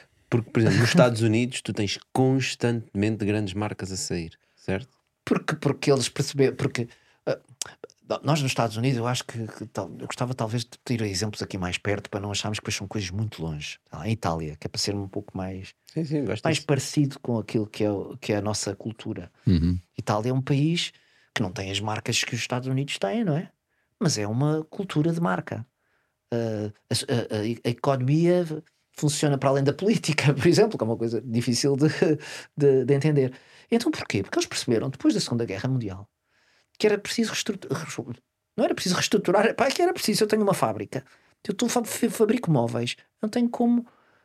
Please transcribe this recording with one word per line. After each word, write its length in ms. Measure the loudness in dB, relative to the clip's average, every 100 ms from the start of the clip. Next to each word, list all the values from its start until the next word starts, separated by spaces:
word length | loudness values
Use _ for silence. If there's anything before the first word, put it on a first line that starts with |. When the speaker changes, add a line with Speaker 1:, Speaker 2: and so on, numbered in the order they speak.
| -20 _ -2
Speaker 1:
Porque, 200 | -2 0
por 100 | 2
exemplo, 180 | 4 6
nos 100 | 4
Speaker 2:
<laughs> 60 |
Speaker 1:
Estados 260 | 6 6 6
Unidos 400 | 4 4 2 -2
tu 120 | -6
tens 260 | -2 -2 -4 -6
constantemente 1120 | 2 4 4 0 0 0 0 -4 0 0 0
grandes 280 | 0 0 -2
marcas 380 | -4 -6 -6 -8
a 60 | -6
sair, 420 | -6 -6 -6 -12 _
certo? 340 | _ -6 -6 -6 _ _ _
Speaker 2:
Porque, 320 | -2 -2 0 -2
porque 340 | -2 0 2
eles 180 | 2 2
perceberam, 480 | -2 -4 2 2 2
porque, 320 | -2 -2 -6 -8 _ _ -4
ah, 120 | -4 _ -14 -14 -14 -20 _ -6
no-, 120 | -4
nós 180 | 0 2
nos 100 | 2
Estados 260 | 0 0 0
Unidos, 200 | 0 0
eu 100 | 0
acho 180 | -4
que, 220 | -6 -8 -10
que 200 | -10 -10
tal-, 240 | -8 -8 -8
eu 80 | -12
gostava 260 | -6 -4
talvez 320 | -2 -4 -4
de 140 | -6 -12
ter 180 | -4 -2
exemplos 400 | -2 -2 -4 -6
aqui 160 | -8 -4
mais 180 | -4 -4
perto 320 | -4 -4 -4
para 120 | -8
não 100 | -6
acharmos 280 | -4 -4 -6
que 40 |
depois 140 | -6 -6
são 100 | -6
coisas 240 | -6 -6
muito 320 | -4 -4 -4
longe. 360 | -8 -8 -10 -14 _
Tá? 180 | -10 -4
Em 40 |
Itália, 440 | -2 -2 -2 -4 -8
que 100 | -10
é 40 |
para 100 | -6
ser 140 | -4
um 140 | -4 -4
pouco 280 | -8 -8 -8
mais, 380 | -8 -8 -14 -20 _
Speaker 1:
Sim, 120 | -8
sim, 200 | -4 -2
gosto 200 | -2 -2
Speaker 2:
mais 120 | 0 -2
Speaker 1:
disso. 100 | 2
Speaker 2:
parecido 520 | 0 0 0 0 0
com 180 | -4 -4
aquilo 280 | 0 -2 -2
que 160 | 0
é 80 | 0
o, 260 | 0 -4 -10
que 160 | -2
é 40 | -2
a 60 |
nossa 320 | 0 -2 -4 -6
cultura. 540 | -8 -10 -8 -8 -10 _ 2
Speaker 3:
Uhum. 320 | 4 4 0 -4 -10
Speaker 2:
Itália 320 | -2 0 0
é 20 |
um 80 | -2
país 520 | 0 2 2 0 -4 -8 _ _ _
que 80 | -2
não 80 | -2
tem 200 | -2 -4
as 100 | -4
marcas 420 | -4 -4 -2 -2
que 100 | -2
os 60 | -4
Estados 280 | -4 -4 -2
Unidos 300 | -2 -2 -4
têm, 260 | -2 -2
não 120 | 0 0
é? 140 | -2 _ _ _ _ -2
Mas 180 | 0 0
é 100 | -2
uma 380 | 0 0 0
cultura 480 | -4 -8 -4 0 2
de 80 | 2
marca. 460 | 0 -2 -4 -10 -12 _ _ _ _ _ -6
Ah, 400 | -4 -2 -2 -6 -8 -6
a, 60 |
a, 440 | -4 0 -2 0 -2
a, 40 | -2 -2
a 40 | -4
economia 760 | -2 0 0 2 4 4 4 2 -6 -12 _ _ -2
funciona 380 | 0 2 2 4
para 100 | 4
além 140 | 4
da 80 | 2
política, 600 | 0 2 2 0 2 4
<laughs> 20 |
por 120 | 6 6
exemplo, 320 | 6 6 4
que 60 |
é 20 | -2
uma 100 | 0
coisa 240 | -2 -4
difícil 560 | -2 0 2 2 2 4
de, 120 | 4 4 2 2 -2 -14 -12 2
de, 280 | 6 6
de 100 | 6
entender. 380 | 4 4 4 2 -2 -20 -18 0
Então 200 | 0 0
porquê? 320 | -4 -2 -4
Porque 160 | -2 -2
eles 80 | -2
perceberam, 440 | -4 0 0 0
depois 240 | 0 0
da 60 | 2
Segunda 240 | 0 -2
Guerra 240 | -2 -4 -2
Mundial, 400 | -2 -2 -8 -14 _ _ _ _ _ _ 0
que 80 | 0
era 120 | 0
preciso 340 | -2 -2 -2
reestrutu-, 360 | -2 -4 -6 -4 -6 -6 -10 -10 -12 _ _ _ -2
não 80 |
era 100 | -2
preciso 200 | 0 -2 0
reestruturar, 580 | 2 0 4 4 4
pá, 120 | 4 0
é 40 |
que 120 | 2
era 100 | 2
preciso, 320 | 2 0 2
eu 40 | 2
tenho 140 | 2
uma 120 | 2
fábrica, 500 | 2 0 -2 -6 -8 -10 _ _ _ -8
eu 80 |
tô 140 | -2 0
fa-, 160 | 0
fa-, 260 | -2 -2 -2
fabrico 400 | 2 0 0 2
móveis, 460 | 2 2 -2 -4 -8
eu 60 | _ -8
não 60 | -4
tenho 200 | 0 0
como 380 | 2 2 2 -2 _ _ _